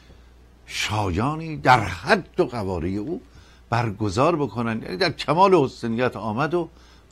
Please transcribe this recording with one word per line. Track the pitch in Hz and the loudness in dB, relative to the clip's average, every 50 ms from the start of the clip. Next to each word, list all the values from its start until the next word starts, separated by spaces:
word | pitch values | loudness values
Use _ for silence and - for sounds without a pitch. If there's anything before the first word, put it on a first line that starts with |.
| - - - - - - - - - - - - - | -20 -20 -20 -20 -20 -20 -20 -20 -20 -20 -20 -20 -18
شایانی | - - - - - 104 107 104 92 80 95 117 143 156 160 165 160 151 | -10 -6 -6 -4 -4 -2 -2 -2 0 0 0 0 -2 -2 -4 -8 -8 -8
در | - - 135 127 123 | 0 6 6 6 6
حد | 101 90 - - - 156 220 190 - - - - | 6 0 -6 -6 0 0 0 0 0 -4 0 0
و | 170 | 0
قواره | - - 117 98 95 92 - - - | 0 0 -4 -4 -4 -4 -2 -2 -4
او | 135 104 104 151 180 247 - - - - - - - - - - | -4 -4 -4 -6 -8 -8 -10 -16 -20 -20 -20 -20 -20 -16 -6 -2
برگزار | 117 117 117 110 95 107 107 104 87 113 139 170 175 | -2 0 0 -2 -4 -2 -4 -2 0 2 2 2 2
بکنن، | 151 143 107 - 120 117 113 110 113 | 0 -2 -4 -4 -4 -4 -4 -4 -6
یعنی | - - 185 | -6 -8 -4
در | 180 185 165 | -2 -2 -2
کمال | - - - - 156 175 196 202 185 | -2 -4 -2 0 2 4 6 6 6
حسنیت | 165 135 117 - - 123 117 113 117 127 120 - | 6 4 2 -2 -6 -6 -4 -2 0 0 0 -2
آمد | 104 104 110 107 120 151 156 170 | -4 -6 -4 -2 -2 -2 -2 -2
و | 175 160 165 - - - - - - - _ | -2 -4 -4 -10 -20 -20 -20 -20 -20 -10 _